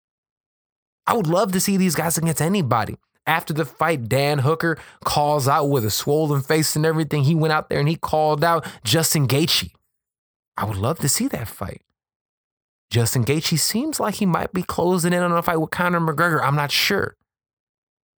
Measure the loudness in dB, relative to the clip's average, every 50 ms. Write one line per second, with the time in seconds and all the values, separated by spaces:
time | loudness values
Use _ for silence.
0 | _ _ _ _ _ _ _ _ _ _ _ _ _ _ _ _ _ _ _ _
1 | -2 0 0 2 2 2 2 2 2 2 0 0 0 2 2 2 2 2 0 0
2 | -2 -2 -2 0 0 0 0 0 0 0 0 0 2 2 2 0 0 -2 -8 -12
3 | _ _ _ _ -2 -2 -2 -2 -2 -4 -4 -4 -4 -4 -2 -2 0 0 0 -2
4 | -2 -2 0 0 2 2 0 2 2 0 0 0 0 -2 -2 -2 -6 -20 -18 -10
5 | -6 -2 0 0 2 2 2 2 2 2 2 2 2 2 0 0 0 0 -2 -4
6 | -2 0 2 2 2 2 0 -2 0 0 2 2 2 0 0 0 0 0 2 0
7 | 0 0 0 2 2 4 4 4 2 2 0 0 -2 -2 -2 0 0 0 0 -2
8 | -4 -2 0 2 2 2 2 2 2 2 2 0 -2 -6 -14 -10 -4 0 0 2
9 | 2 2 2 2 2 2 2 2 2 2 0 -2 -4 -6 _ _ _ _ _ _
10 | _ _ _ _ _ _ _ _ _ _ -8 -6 -6 -4 -4 -2 -2 -2 -2 -2
11 | -2 -2 -2 0 -2 -4 -4 -6 -8 -10 -10 -10 -10 -10 -12 -14 _ _ _ _
12 | _ _ _ _ _ _ _ _ _ _ _ _ _ _ _ _ _ -4 0 0
13 | 0 0 0 0 0 0 0 -2 0 -2 -2 0 -2 -2 -2 -2 -4 -4 -4 -4
14 | -4 -4 -2 0 0 0 0 0 -2 -4 -4 -6 -6 -6 -4 -2 0 2 2 2
15 | 2 0 0 0 0 0 0 0 0 0 0 0 -2 -2 -2 -2 0 0 0 0
16 | 0 0 0 0 0 0 2 0 0 0 0 0 0 0 0 0 0 0 0 0
17 | -2 -4 -8 _ _ _ _ _ _ _ _ _ _ _ _ _ _ _ _ _
18 | _ _ _